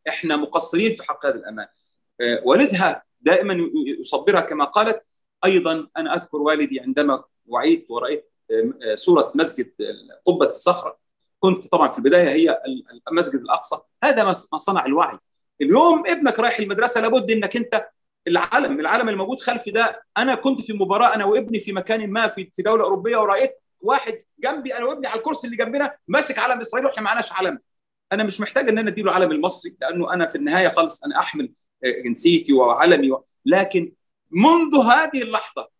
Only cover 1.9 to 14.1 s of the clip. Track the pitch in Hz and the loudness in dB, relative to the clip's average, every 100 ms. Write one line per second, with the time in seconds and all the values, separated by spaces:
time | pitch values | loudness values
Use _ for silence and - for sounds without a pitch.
1.9 | _ _ - 120 120 123 175 285 190 170 | _ _ -6 -2 -2 2 4 4 2 0
2.9 | - _ _ - 180 202 185 170 156 135 | -2 _ _ 2 2 2 -2 -2 -2 -4
3.9 | 143 - 185 - 202 214 151 143 208 220 | -6 -4 -4 2 0 0 -2 -2 0 0
4.9 | 220 - _ _ - 185 190 165 160 156 | -2 -8 _ _ -4 2 2 2 -4 -6
5.9 | 165 156 165 - 151 147 151 139 131 123 | -10 -6 -6 -6 -4 0 0 0 -4 -4
6.9 | 131 147 131 - _ - 120 143 165 - | 0 0 0 -4 _ -6 -2 2 0 0
7.9 | 117 123 151 - _ - 113 117 - 117 | -6 -4 -6 -8 _ -4 0 0 -2 -6
8.9 | 107 - 170 - 143 160 - 120 - 107 | -4 4 4 4 0 -2 -2 -8 -8 -10
9.9 | 104 - - - 170 - - - 180 - | -10 -16 -8 0 2 2 0 0 0 -2
10.9 | - _ _ _ _ 190 185 - 170 147 | -12 _ _ _ _ 0 0 0 2 2
11.9 | - 123 175 165 147 165 131 135 127 - | 2 4 4 4 4 2 2 -4 -10 -12
12.9 | 117 - 165 170 135 120 160 - 160 _ | -18 -6 -2 -2 -2 -2 -2 -2 -10 _
13.9 | - 269 | -2 0